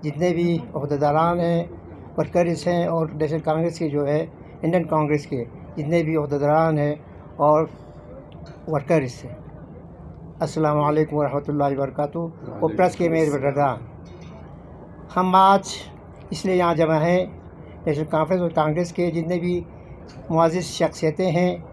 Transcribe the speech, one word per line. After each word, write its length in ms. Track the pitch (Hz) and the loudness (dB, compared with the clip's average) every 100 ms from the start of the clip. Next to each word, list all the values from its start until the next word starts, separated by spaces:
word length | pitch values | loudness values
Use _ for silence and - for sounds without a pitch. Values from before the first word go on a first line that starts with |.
जितने 260 | 156 143 180 | -6 0 2
भी 260 | 170 175 165 - 151 | 2 2 0 -2 -6
अहदेदारान 640 | 139 143 147 151 165 175 | -2 2 4 4 4 2
हैं, 300 | 170 170 170 - - - - - | 2 0 -2 -10 -16 -18 -10 -4
वर्कर्स 500 | 151 175 170 165 175 | 0 2 2 0 0
हैं 200 | 175 170 | 2 2
और 240 | 165 156 | 0 -2
नेशनल 280 | 147 151 156 | -2 -2 0
कांग्रेस 400 | 156 156 165 165 | 0 0 0 -2
के 80 | 160 | -2
जो 160 | 143 143 | 0 0
है, 160 | 151 165 - - - | 0 -2 -10 -20 -4
इंडियन 200 | 160 180 | 0 0
कांग्रेस 420 | 165 156 151 147 143 | 2 0 2 0 -2
के 180 | 135 117 - - - | -6 -6 -10 -14 -8
जितने 240 | 147 170 | 0 2
भी 120 | 156 160 | 2 0
अहदेदारान 640 | 147 143 143 156 160 156 | 0 0 4 4 4 2
हैं 140 | 147 147 - - - - | 0 -2 -10 -20 -18 2
और 300 | 147 151 156 - - - - - - - - - - | 4 4 2 -6 -20 -20 -18 -18 -18 -18 -18 -14 -4
वर्कर्स 540 | 151 - 165 131 - | -4 2 2 2 -8
हैं, 120 | 113 104 - - - - - - - - - - | -14 -14 -16 -18 -18 -18 -18 -18 -18 -18 -18 -6
अस्सलाम 360 | 151 156 156 147 | -4 0 2 4
वालेकुम 400 | 147 151 151 151 | 2 2 2 0
वरहमतुल्लाहि 580 | 143 139 143 147 143 135 | 0 -2 -2 0 0 0
वबरकातुहू। 560 | 135 - 147 170 165 - - - | -4 -2 -4 -4 -8 -10 -14 -2
और 120 | 160 - | -2 4
प्रेस 200 | 180 - | 2 4
के 140 | 170 | 2
मेरे 220 | 160 151 | 4 2
ब्रदरान, 540 | 143 139 135 143 117 - - - - - - - - - - - - - - | 2 0 2 0 0 -8 -16 -18 -18 -18 -18 -18 -18 -18 -20 -20 -18 -6 0
हम 200 | 185 185 | 4 8
आज 380 | 190 196 - - - - - - - | 8 6 2 -12 -12 -18 -20 -20 -10
इसलिए 240 | - 185 185 | -4 0 2
यहाँ 200 | 175 160 | 4 4
जमा 240 | 160 156 | 4 4
हैं, 220 | 165 180 180 - - - - - - | 4 2 0 -8 -18 -20 -20 -6 -2
नेशनल 180 | 147 156 | -2 0
कॉन्फ्रेंस 360 | 160 156 190 | 0 2 0
और 120 | 175 | 0
कांग्रेस 380 | 165 156 156 170 | 2 2 2 -2
के 200 | 180 175 | 0 0
जितने 260 | 160 165 180 | 0 -2 -2
भी 260 | 175 175 170 - - - - - - | 0 -4 -6 -16 -18 -18 -18 -18 -2
मुआज़िज़ 340 | 165 165 175 165 | 4 4 4 -4
शख्सियतें 680 | - 160 - 156 151 185 | 0 -2 2 -2 2 2
हैं 320 | 160 180 175 165 | 4 2 0 -10